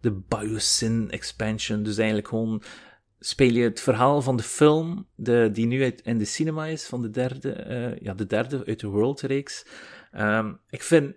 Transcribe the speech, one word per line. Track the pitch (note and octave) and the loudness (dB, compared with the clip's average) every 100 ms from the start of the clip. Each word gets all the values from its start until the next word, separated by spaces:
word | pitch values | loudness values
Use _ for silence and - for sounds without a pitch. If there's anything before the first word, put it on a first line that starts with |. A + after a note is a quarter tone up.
de | A#2+ | -2
Biosyn | G2 F#2+ G#2+ G#2+ A2 - - A2+ A2+ A2 | -4 -4 -4 -4 -2 0 0 2 0 -2
expansion. | - - - A2 G#2+ - G#2+ | -6 -10 -6 -4 -4 -2 -2
Dus | G#2+ G#2 | -2 0
eigenlijk | A2 G#2 G#2 | 2 0 -2
gewoon | A2+ A2+ G#2+ - - - _ _ _ | -4 -2 -4 -6 -20 -20 _ _ _
speel | - - C3 | -10 4 4
je | A#2 | 6
het | A#2+ A2 | 2 0
verhaal | - A2+ B2+ D3 | 0 4 4 4
van | C3 B2 | 2 0
de | |
film, | G#2+ - D3+ D#3 E3 F3 - | -2 4 6 6 0 -6 -10
de, | - A2+ A#2+ A2+ | -8 2 4 4
die | G#2 A2+ | 2 0
nu | B2+ | 2
uit, | C3 - | 0 -2
in | - A#2 | -4 -2
de | |
cinema | G#2 - D#3+ D#3 D#3 | -2 -2 -2 -2 -6
is, | D#3+ - | -8 -8
van | B2 | -6
de | A2+ | -4
derde, | A2+ B2+ C3 C#3 | -2 -2 -4 -8
eh, | - - B2 A#2+ - | -8 -8 -6 -6 -6
ja, | - | -8
de | F#2+ G#2+ | -6 -2
derde | G#2+ A#2+ C#3 - | 0 0 -4 -4
uit | A2+ | -6
de | G#2+ | -2
World-reeks. | G2+ A#2 C#3 C#3 C#3 C#3 - - - - - - | 2 2 0 -2 -2 -4 -14 -16 -20 -20 -20 -18
Ehm, | G2+ G#2+ A2 G#2+ - _ | -2 0 0 -2 -8 _
ik | C3+ | -12
vind | - E3 C#3 | 4 4 4